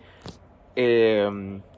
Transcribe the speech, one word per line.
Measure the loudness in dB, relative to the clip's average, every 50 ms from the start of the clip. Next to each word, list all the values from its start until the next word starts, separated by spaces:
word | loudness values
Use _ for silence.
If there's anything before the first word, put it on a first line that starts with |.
| -20 -20 -20 -20 -18 -18 -18 -20 -20 -20 -20 _ _ -8 -4
eh, | 0 2 2 4 4 4 4 2 2 0 -2 -4 -6 -10 -12 -12 -14 -16 -20 -20